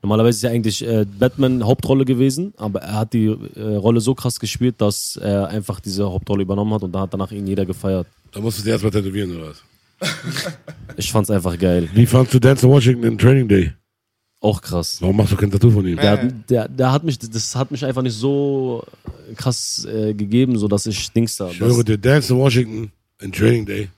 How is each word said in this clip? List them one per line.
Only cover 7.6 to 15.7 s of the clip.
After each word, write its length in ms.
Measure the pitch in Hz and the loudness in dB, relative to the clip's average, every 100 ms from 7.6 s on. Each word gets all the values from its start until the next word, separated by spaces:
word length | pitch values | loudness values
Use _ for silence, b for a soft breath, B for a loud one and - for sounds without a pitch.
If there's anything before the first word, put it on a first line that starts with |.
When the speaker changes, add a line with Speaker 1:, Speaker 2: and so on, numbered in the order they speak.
| 92 | -2
Speaker 1:
gefeiert. 400 | 92 98 95 87 _ _ | -4 -2 -2 -4 _ _
Speaker 2:
Da 80 | - | -8
musst 180 | 110 95 | -6 -4
du 40 | |
sie 80 | 104 | -2
erstmal 200 | 113 107 | 0 0
tätowieren, 440 | 98 98 95 98 87 | -2 -4 -6 -6 -8
oder 140 | 80 | -12
was? 120 | 73 _ _ _ _ | -16 _ _ _ _
Speaker 1:
<laughs> 560 | 165 - - - 185 - - - - - | -8 -8 -10 -8 -10 -12 -18 -20 -18 -10
Ich 140 | - | -2
fand's 200 | 110 95 | -2 0
einfach 280 | 101 87 87 | 0 -2 0
geil. 300 | 92 87 82 | 2 2 2
Speaker 2:
Wie 120 | 98 120 | 4 6
fandst 280 | 127 127 | 6 4
du 40 | 131 | 6
Denzel 300 | 123 135 127 | 6 6 6
Washington 360 | 139 120 123 | 6 6 2
in 140 | 117 110 | 0 4
Training 300 | 104 135 120 | 4 4 4
Day? 240 | 98 82 - _ _ _ _ _ _ | 4 2 -4 _ _ _ _ _ _
Speaker 1:
Auch 200 | 104 101 | -2 -2
krass. 380 | - 87 82 - | -4 -4 -4 -4
Speaker 2:
Warum 160 | 92 101 | 0 2
machst 160 | 104 | 2
du 40 | 104 | 2
kein 140 | 104 | 0
Tattoo 200 | 98 117 | 4 6